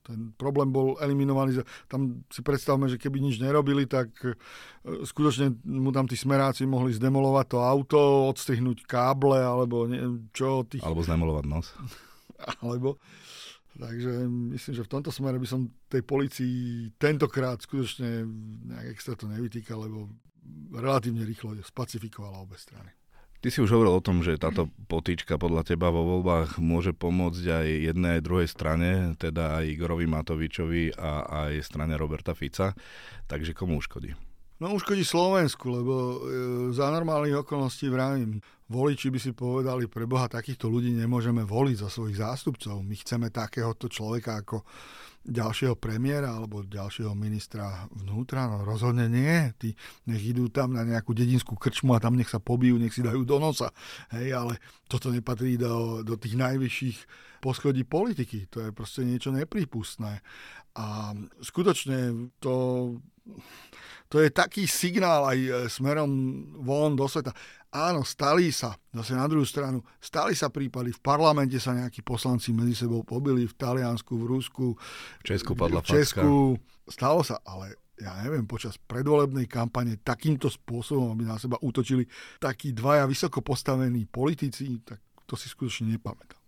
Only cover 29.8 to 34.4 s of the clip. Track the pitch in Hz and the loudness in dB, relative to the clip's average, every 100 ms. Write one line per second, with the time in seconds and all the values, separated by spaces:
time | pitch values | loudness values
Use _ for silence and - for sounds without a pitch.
29.8 | 85 85 82 78 80 80 80 - 82 85 | -2 0 2 0 -2 -2 -2 -2 -2 0
30.8 | 80 - 80 76 - 76 76 76 73 76 | 0 -2 -4 -4 -4 -4 -2 -4 -6 -4
31.8 | 78 78 78 78 - 82 69 - 95 98 | -2 -2 -2 -4 -6 -6 -6 -2 -2 -2
32.8 | - - - - - 73 80 85 92 76 | -14 -20 -18 -14 -8 -6 -6 -4 -2 -2
33.8 | - - - - - - | -4 -10 -10 -10 -14 -16